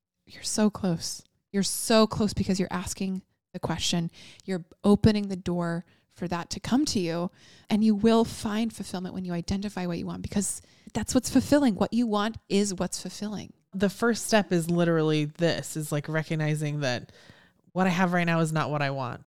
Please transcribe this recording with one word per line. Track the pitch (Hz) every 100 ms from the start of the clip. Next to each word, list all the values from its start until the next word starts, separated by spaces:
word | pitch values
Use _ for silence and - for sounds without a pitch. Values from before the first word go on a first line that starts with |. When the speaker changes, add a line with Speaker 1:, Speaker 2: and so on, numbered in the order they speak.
| _ _ _
Speaker 1:
you're | -
so | - - 214
close. | - 185 165 - - - _ _
You're | 196
so | 185 - - 220 214
close | - 208
because | - 202 190
you're | 180
asking | 180 - - 190 190 - _ _
the | 180
question. | - 165 - 175 165 - - -
You're | - 185 - _
opening | 202 208 226 208 202
the | 185
door | 185 175 170 170 - _ _
for | - 175
that | 175 -
to | -
come | - 247 302
to | -
you. | 170 165 180 - - - -
And | 214
you | 220
will | 208 226 226
find | 233 - 226 208 226
fulfillment | - 196 180 185
when | 190
you | 180
identify | 175 165 196 202 190 180
what | 170
you | 185
want, | 180
because | 196 208 190 - - _ -
that's | - 214
what's | 262 -
fulfilling. | 269 202 294 277 180
What | 202
you | 226 240
want | 208 208 226 -
is | 196 202
what's | 180 185 -
fulfilling. | 185 - 208 208 - - _
Speaker 2:
The | 196 196
first | - 233 214 -
step | 220 202
is | 175 165
literally | 175 170 165 156 156 147
this, | - 170 90 - 165
is, | 151
like, | 147 147
recognizing | 156 151 156 151 151 151 147
that | 139 120 120 - - - _ _ _
what | 175 185
I |
have | 170 185
right | 180
now | 170 165
is | 160
not | 160 131
what | 147
I | 139
want | 135 123 123 _